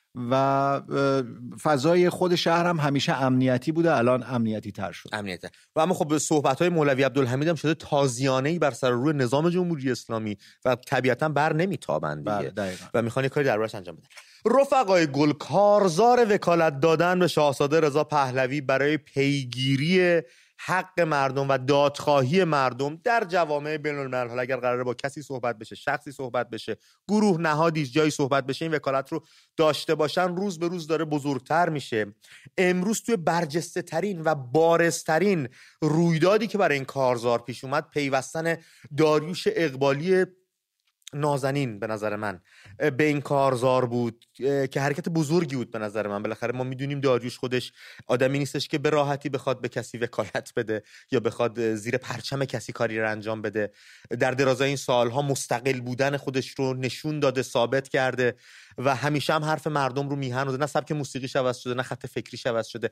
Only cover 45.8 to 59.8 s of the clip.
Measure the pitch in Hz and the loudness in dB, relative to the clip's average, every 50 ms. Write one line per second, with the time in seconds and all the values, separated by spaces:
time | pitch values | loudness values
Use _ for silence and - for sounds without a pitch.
45.8 | 107 104 101 110 104 104 101 101 107 107 110 - - 117 123 127 127 131 131 127 | -6 -4 -4 -4 -4 -2 -4 -4 -4 -6 -6 -6 -6 -6 -4 -4 -6 -6 -6 -8
46.8 | 135 139 143 143 135 139 123 117 117 123 - - - 123 123 123 - - - - | -6 -6 -4 -2 0 2 2 0 0 -4 -8 -6 -6 -2 -2 -2 -4 -6 -12 -20
47.8 | - - - - - - 123 123 131 131 143 139 143 135 - 147 - - - 151 | -20 -20 -20 -12 -4 -2 0 2 2 2 2 0 -4 -4 -4 -6 -6 -4 -4 -2
48.8 | 139 151 151 147 143 139 143 139 - 147 131 131 - 139 131 - 123 123 - 127 | 0 0 2 2 2 0 -2 -4 -4 -6 -6 -4 -4 -4 -4 -4 -4 -8 -6 -8
49.8 | 113 - - 113 117 110 - - 107 92 - 127 - - - 123 117 101 110 104 | -10 -8 -8 -6 -6 -4 -4 -4 -6 -4 -6 -8 -8 -6 -6 -4 -4 -2 -4 -6
50.8 | - _ - - - - 127 120 104 113 107 - 120 117 107 117 117 113 110 107 | -6 _ -20 -20 -8 -2 -2 0 0 0 -2 0 -2 -2 -2 -2 -2 -2 -2 -4
51.8 | 101 120 120 123 - - - 131 - - 135 139 139 131 - 113 - - 120 - | -4 -4 -4 -4 -4 -6 -10 -10 -8 -6 -4 -4 -4 -4 -6 -8 -8 -8 -6 -4
52.8 | 120 113 110 110 110 110 107 107 101 110 110 110 104 107 101 110 104 98 - _ | -4 -2 -2 -2 -2 -2 -4 -4 -4 -6 -6 -4 -4 -4 -2 -2 -2 -4 -6 _
53.8 | - - - - - - - 120 131 131 127 127 139 131 127 120 139 139 143 131 | -20 -20 -20 -20 -12 -8 -2 0 0 0 2 2 4 2 4 2 2 0 -2 -2
54.8 | - - 127 123 117 120 113 143 147 139 135 - - - 127 117 123 135 131 127 | -2 0 2 2 2 2 0 -2 -2 -2 -2 -4 -2 -4 -4 -2 0 -2 -2 -2
55.8 | 120 123 123 123 135 139 143 139 - 156 131 131 123 - - - 135 131 131 127 | -4 -6 -2 0 0 0 0 -2 -4 -4 -4 -4 -4 -4 -4 -4 -2 -2 -2 -2
56.8 | 131 123 - - - 156 156 151 143 135 120 131 117 - - 131 117 117 127 135 | -4 -6 -6 -6 -6 -6 -2 0 0 0 0 0 -2 -2 0 0 0 2 0 -2
57.8 | 135 - - 139 131 127 120 123 127 120 110 _ _ - - - - - - - | -2 -2 -2 0 0 0 0 0 0 0 0 _ _ -20 -20 -20 -20 -18 -8 -4
58.8 | 123 139 139 117 127 147 151 143 - - 160 156 151 156 156 147 - 160 151 147 | 0 0 0 0 0 -2 -2 0 0 0 0 0 0 0 -2 -2 -2 -2 -2 0